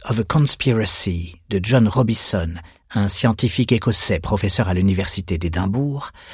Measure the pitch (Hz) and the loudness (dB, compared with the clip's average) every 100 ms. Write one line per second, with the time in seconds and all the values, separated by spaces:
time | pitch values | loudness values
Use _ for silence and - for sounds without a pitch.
0 | - 113 104 156 143 - 135 113 101 - | -4 -2 0 2 2 0 0 2 0 -2
1 | 101 85 85 - - 101 98 127 107 127 | -2 -4 -6 -12 -4 -4 2 4 4 4
2 | 113 113 - 101 82 82 - - - 110 | 2 0 -2 -2 -2 -6 -14 -20 -6 -2
3 | 98 - 120 107 123 - 120 117 - 110 | 0 2 2 2 0 0 2 2 2 0
4 | - 90 - 101 101 - 95 92 98 95 | 0 -2 0 0 0 0 0 2 2 2
5 | 92 - 95 87 85 85 95 113 143 139 | -2 -4 -4 -4 -2 -2 -2 -2 -2 -4
6 | - - - | -10 -16 -20